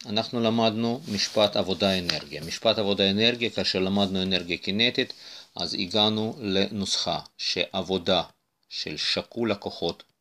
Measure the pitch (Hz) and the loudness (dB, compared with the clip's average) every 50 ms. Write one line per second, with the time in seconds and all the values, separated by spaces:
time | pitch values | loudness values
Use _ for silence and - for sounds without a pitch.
0 | - - 101 110 113 - - 120 113 113 113 117 113 113 107 113 117 117 117 135 | -10 -4 -2 -2 -2 -2 -2 0 2 2 4 4 2 2 2 0 0 -2 -2 -4
1 | - - 104 98 - - - 110 104 101 - 107 92 87 95 - 101 98 95 92 | -4 -4 -4 -2 -2 0 2 4 4 4 4 2 0 0 0 2 2 2 2 2
2 | 90 85 80 76 73 71 71 73 78 82 - - - 113 107 113 107 98 101 95 | 0 -2 -2 -4 -6 -8 -10 -10 -8 -8 -6 0 2 2 2 4 2 2 2 4
3 | 98 98 98 104 113 117 120 120 117 107 - - 92 - - 95 92 95 98 101 | 4 4 4 4 4 2 2 2 -2 -2 -2 0 0 0 2 2 2 2 4 2
4 | 101 95 95 95 92 95 95 90 87 85 87 82 - - 95 104 117 123 - - | 2 2 2 0 0 0 0 -2 -2 -2 -4 -4 -2 -2 0 2 2 2 2 0
5 | 127 - - - - - - - - - - - 90 80 - - 101 87 90 107 | -2 -2 -6 -12 -18 -18 -18 -20 -20 -14 -10 -8 -6 -6 -4 -4 -4 0 2 2
6 | 104 107 110 110 107 110 139 156 117 101 95 95 98 101 - 104 95 - - - | 4 4 2 2 0 -4 -4 -4 -2 0 2 2 2 0 0 -4 -2 -2 -2 -2
7 | - 90 82 76 - - _ - - - - 95 87 - - 95 90 85 95 92 | -2 -2 -4 -4 -6 -10 _ -6 -4 -2 -2 -2 -2 -2 -4 -4 -2 0 -2 0
8 | 85 98 95 87 78 - - _ _ _ _ _ _ _ - - - - 78 78 | 2 2 2 2 0 -2 -8 _ _ _ _ _ _ _ -12 -10 -8 -8 -6 -4
9 | - - - 95 90 - - 117 117 110 101 - - 98 - - - - - - | -4 -2 -2 -2 -4 -4 -4 -2 -2 0 -2 -2 -4 -8 -6 -4 -4 -4 -4 -6
10 | - _ _ _ | -10 _ _ _